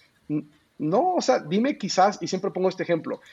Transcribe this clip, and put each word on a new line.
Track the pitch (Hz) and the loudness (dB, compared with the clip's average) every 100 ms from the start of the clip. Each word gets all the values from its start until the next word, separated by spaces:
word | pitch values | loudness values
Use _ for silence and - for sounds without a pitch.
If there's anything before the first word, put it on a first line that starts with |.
| _ _ - | _ _ -6
n-, | 151 - _ _ - | -6 -6 _ _ -6
no, | 151 202 359 | 0 2 2
o | 339 | 0
sea, | - 254 | 2 0
dime | 156 196 262 302 | 2 0 0 -2
quizás, | 190 - 196 202 | -4 4 4 2
y | 170 | -6
siempre | 185 190 | -4 -4
pongo | 180 185 | -2 -2
este | 180 | -2
ejemplo, | 170 170 143 - - | -2 -2 -2 -10 -10